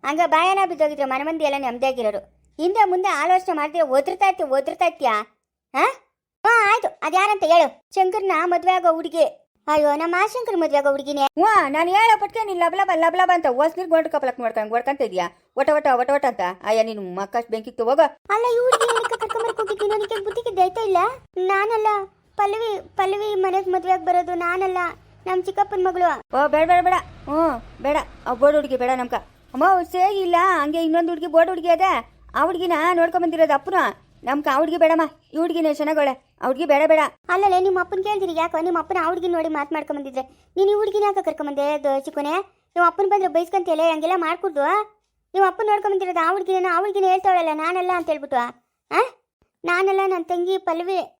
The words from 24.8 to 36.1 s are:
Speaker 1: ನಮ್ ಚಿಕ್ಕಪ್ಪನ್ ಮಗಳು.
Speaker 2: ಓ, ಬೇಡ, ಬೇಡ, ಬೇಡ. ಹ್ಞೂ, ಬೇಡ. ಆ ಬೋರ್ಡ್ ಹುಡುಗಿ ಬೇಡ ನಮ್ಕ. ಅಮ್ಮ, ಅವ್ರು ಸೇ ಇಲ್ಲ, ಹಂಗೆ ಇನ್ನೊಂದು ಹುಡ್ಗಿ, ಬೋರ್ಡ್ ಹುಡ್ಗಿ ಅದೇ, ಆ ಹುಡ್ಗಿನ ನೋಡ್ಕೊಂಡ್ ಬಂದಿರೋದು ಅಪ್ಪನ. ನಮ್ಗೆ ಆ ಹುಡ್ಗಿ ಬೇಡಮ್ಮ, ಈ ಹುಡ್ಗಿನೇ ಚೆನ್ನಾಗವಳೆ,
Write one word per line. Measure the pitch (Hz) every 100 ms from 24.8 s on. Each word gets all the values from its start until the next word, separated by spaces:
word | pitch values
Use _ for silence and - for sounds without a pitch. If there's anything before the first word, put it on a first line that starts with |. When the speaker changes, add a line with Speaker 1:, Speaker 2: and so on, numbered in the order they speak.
| 349 - _ _ -
Speaker 1:
ನಮ್ | 370
ಚಿಕ್ಕಪ್ಪನ್ | 359 392 403 403 370
ಮಗಳು. | 359 349 254 - 247
Speaker 2:
ಓ, | 285
ಬೇಡ, | 302 320
ಬೇಡ, | 359
ಬೇಡ. | 359 370 - - -
ಹ್ಞೂ, | 302 330 240 - -
ಬೇಡ. | - 294 - - -
ಆ |
ಬೋರ್ಡ್ | 247 277 294
ಹುಡುಗಿ | 285 254
ಬೇಡ | 247 262
ನಮ್ಕ. | 247 214 - _ _
ಅಮ್ಮ, | 254 339
ಅವ್ರು | 370 349
ಸೇ | 359 381 392
ಇಲ್ಲ, | 370 339 370 349
ಹಂಗೆ | 294 330
ಇನ್ನೊಂದು | 330 330 339
ಹುಡ್ಗಿ, | 339 330
ಬೋರ್ಡ್ | 320 339
ಹುಡ್ಗಿ | 359 339
ಅದೇ, | 330 381 294 226 _ - 233
ಆ | 320
ಹುಡ್ಗಿನ | 349 359 320 330
ನೋಡ್ಕೊಂಡ್ | 349 339 359 339
ಬಂದಿರೋದು | 320 320
ಅಪ್ಪನ. | 285 - 381 254 - _ _
ನಮ್ಗೆ | - 285 294
ಆ | 269
ಹುಡ್ಗಿ | 320 330
ಬೇಡಮ್ಮ, | 320 330 311 - _
ಈ | 285
ಹುಡ್ಗಿನೇ | 339 339 311
ಚೆನ್ನಾಗವಳೆ, | 294 302 311 277